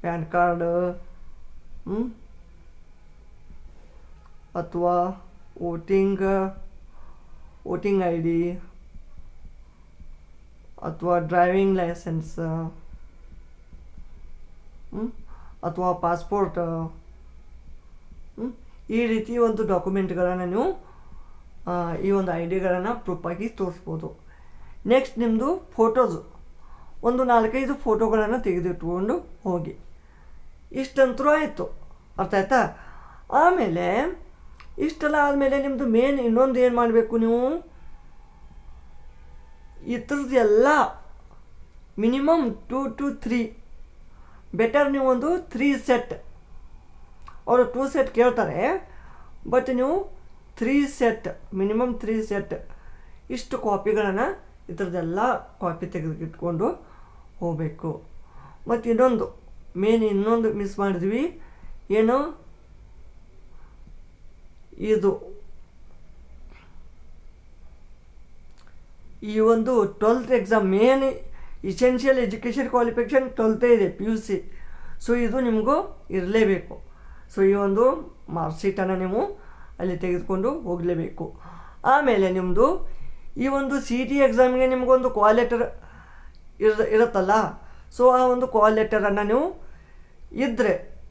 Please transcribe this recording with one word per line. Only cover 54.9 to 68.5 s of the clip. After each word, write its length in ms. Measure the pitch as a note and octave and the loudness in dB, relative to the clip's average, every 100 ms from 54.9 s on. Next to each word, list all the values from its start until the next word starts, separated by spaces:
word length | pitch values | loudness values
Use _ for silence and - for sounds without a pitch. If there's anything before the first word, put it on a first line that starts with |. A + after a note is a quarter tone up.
| F3+ E3 F3+ A#3+ A#3+ - - | -4 -4 0 0 -2 -6 -8
ಕಾಪಿ 260 | F3+ D#3+ F3 | -6 -6 -8
ತೆಗೆದಿಟ್ಕೊಂಡು 840 | F3+ D#3+ D#3 D#3+ - E3+ E3 A3 F4 - - - - - - | -6 -6 -6 -10 -8 -4 -2 -2 -4 -12 -20 -20 -20 -20 -8
ಹೋಗ್ಬೇಕು. 640 | E3+ D#3 D#3 D#3 E3 D3+ - - - - - - - | -6 -4 -6 -6 -8 -8 -12 -18 -18 -20 -20 -18 -4
ಮತ್ತು 220 | A#3 A#3 | -2 2
ಇನ್ನೊಂದು 520 | A3+ B3+ A3+ - - - - - F3 | 4 4 4 -2 -8 -20 -20 -12 -2
ಮೇನ್ 280 | G3+ A3+ | 4 4
ಇನ್ನೊಂದು 500 | A3 G3 G#3 A#3 A3 | 4 2 2 2 2
ಮಿಸ್ 240 | G#3+ G3 G3 | 0 -4 -2
ಮಾಡಿದ್ವಿ, 640 | G3 F3+ F#3 A3+ D#4+ - - - - - - | -2 0 0 0 -2 -6 -18 -18 -16 -16 -2
ಏನು 520 | G#3 A3 C4 D4 - - - - - - - - - - - - - - - - - - - - - - - - - | 2 4 4 0 -6 -20 -20 -20 -20 -20 -20 -20 -20 -20 -20 -20 -20 -20 -20 -20 -20 -20 -20 -20 -20 -20 -20 -20 -8
ಇದು 540 | G#3+ G#3+ G3 - - - - - - - - - - - - - - - - - - - - - - - - - - - - - - - - - - | 0 2 4 0 -6 -16 -14 -16 -18 -20 -20 -18 -20 -20 -20 -18 -18 -20 -20 -18 -18 -20 -20 -18 -20 -20 -20 -20 -20 -20 -20 -20 -20 -20 -20 -20 -20